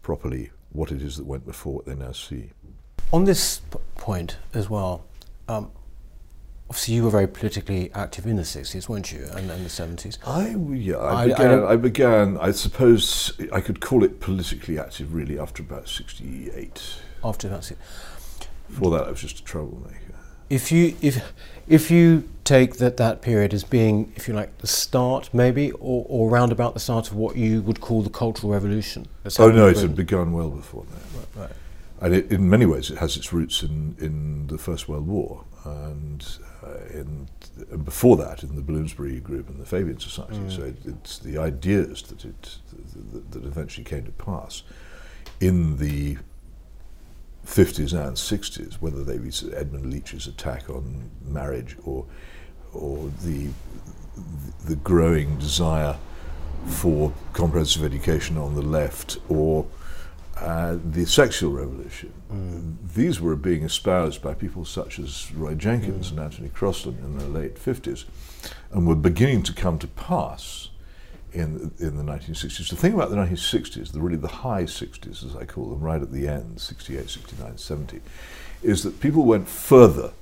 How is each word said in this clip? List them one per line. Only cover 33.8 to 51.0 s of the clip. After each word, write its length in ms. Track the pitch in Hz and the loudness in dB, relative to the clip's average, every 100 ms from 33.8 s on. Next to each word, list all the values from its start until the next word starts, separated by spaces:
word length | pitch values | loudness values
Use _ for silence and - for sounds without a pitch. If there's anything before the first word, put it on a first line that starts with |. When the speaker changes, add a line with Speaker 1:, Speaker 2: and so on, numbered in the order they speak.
| 76 - | -4 -4
Speaker 1:
in 480 | 78 76 76 73 73 | -6 -4 -4 -4 -6
the 100 | 78 | -6
First 300 | - 80 - | -4 -6 -4
World 180 | 76 76 | -6 -2
War, 380 | 101 - - - - | -2 -4 -8 -16 -16
and, 640 | - 73 76 73 76 73 - - - - | -12 -10 -8 -8 -8 -10 -10 -10 -12 -16
uh, 220 | 73 71 - | -14 -14 -12
in, 380 | 76 71 76 67 - - - 73 | -10 -8 -10 -10 -16 -18 -16 -10
and 140 | 80 | -8
before 320 | 71 - 120 120 | -6 4 8 8
that, 260 | - 82 | 6 -8
in 120 | 69 71 | -8 -8
the 60 | |
Bloomsbury 580 | 69 78 78 - 71 65 | -4 -2 -4 -6 -8 -8
Group 280 | 64 67 62 | -8 -8 -8
and 120 | 67 | -12
the 40 | |
Fabian 360 | - 92 92 62 | -6 -4 -4 -6
Society. 360 | - - - 107 | -10 -12 -10 -8
Speaker 2:
Mm. 200 | 98 92 | -6 -8
Speaker 1:
So 60 | |
it, 120 | 80 65 | -8 -10
it's 340 | - 64 - - | -12 -14 -14 -14
the 200 | - 73 | -8 -4
ideas 640 | 80 65 80 101 85 - | -2 -2 2 2 2 -4
that 220 | - - | -14 -14
it, 320 | - - - - - - - - 52 | -14 -14 -16 -18 -18 -18 -16 -14 -14
that, 180 | 55 53 | -14 -12
that 140 | - 62 | -12 -8
eventually 380 | 71 76 - | -8 -8 -10
came 200 | - 73 | -10 -8
to 80 | 62 | -8
pass 520 | - - 85 - - - - - - - - - - | -8 -6 -6 -8 -14 -16 -18 -18 -16 -16 -16 -16 0
in 380 | 92 90 82 71 | 4 6 4 2
the 400 | 73 73 71 69 - - - - - - - - - - - - | 0 0 -2 -4 -10 -18 -20 -20 -20 -18 -18 -18 -18 -18 -18 -16
fifties 480 | - - 95 - 73 | -4 4 6 4 -2
and 240 | 82 69 64 | 0 -2 -4
sixties, 640 | - - - - - - | -4 -4 -4 -10 -12 -6
whether 220 | 82 69 | -4 -4
they 160 | 69 62 | -4 -4
be 120 | 62 64 - | -4 -8 -8
Edmund 380 | - 73 69 67 | -8 -6 -6 -6
Leach's 360 | 69 - 78 71 | -6 -8 -12 -12
attack 420 | - - 62 - | -8 -8 -8 -8
on 400 | 64 65 65 | -10 -8 -10